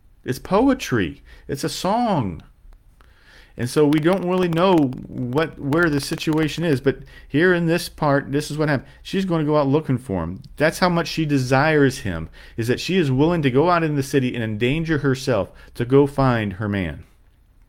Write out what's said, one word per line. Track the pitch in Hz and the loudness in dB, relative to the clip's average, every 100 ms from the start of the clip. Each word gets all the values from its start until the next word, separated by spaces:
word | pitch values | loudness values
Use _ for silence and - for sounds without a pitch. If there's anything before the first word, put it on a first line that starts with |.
| - _ - | -20 _ -8
It's | 127 | -8
poetry. | - 190 269 269 - 120 82 - - - - | -2 2 2 0 0 -2 -2 -6 -18 -20 -10
It's | 135 | -6
a | 160 | -6
song. | - 180 220 240 175 104 78 - - - - _ _ - - - - - - | -4 -2 0 0 0 -2 -8 -16 -20 -20 -20 _ _ -20 -20 -20 -20 -20 -10
And | 123 | -4
so | - 147 | 2 2
we | 156 | 4
don't | 156 190 175 | 2 0 0
really | 185 180 | 0 0
know | 160 190 175 135 131 - | 2 4 4 2 -2 -12
what, | 123 123 135 160 - | -8 -4 -2 -2 -6
where | 139 151 170 | -2 2 2
the | 143 | 0
situation | - 156 - 156 160 - | -4 -6 -2 0 -2 -2
is. | 170 131 | 0 2
But | 135 - - - - | 0 -2 -10 -20 -4
here | 139 185 | 2 2
in | 175 170 | 4 2
this | 170 170 | 0 -2
part, | - 151 139 - | -4 0 0 0
this | 143 143 | -4 -4
is | 147 | -2
what | 151 | 0
happened. | 135 - - | 0 -4 -18
She's | - 190 | -6 -4
gonna | 190 165 | 0 0
go | 147 151 | 2 2
out | 139 | 2
looking | 143 156 123 | 0 0 -4
for | - 95 | -2 -4
him. | 82 95 - - | -4 -8 -14 -2
That's | 151 165 | -2 2
how | 185 | 0
much | 170 160 | 0 -2
she | - | -4
desires | 156 143 127 131 151 151 139 123 | 0 0 2 2 4 4 4 2
him, | 98 82 82 - - - | -6 -6 -8 -14 -14 -6
is | 113 | -2
that | 123 | -2
she | - 185 | 0 0
is | 143 | 0
willing | 131 156 175 | 2 2 2
to | 143 | 2
go | 123 170 | 2 2
out | 175 | 2
in | 160 147 | 0 -2
the | |
city | 135 143 123 | 0 0 0
and | 117 | -2
endanger | 110 107 120 156 160 151 | -4 -2 -2 -2 0 0
herself | 143 131 135 110 90 - - | 0 0 0 0 -2 -8 -20
to | - | -8
go | 120 135 143 | 2 4 4
find | 139 135 117 104 | 2 2 2 -2
her | 90 107 | -4 -4
man, | 101 85 73 - _ _ _ _ _ | -2 -4 -8 -16 _ _ _ _ _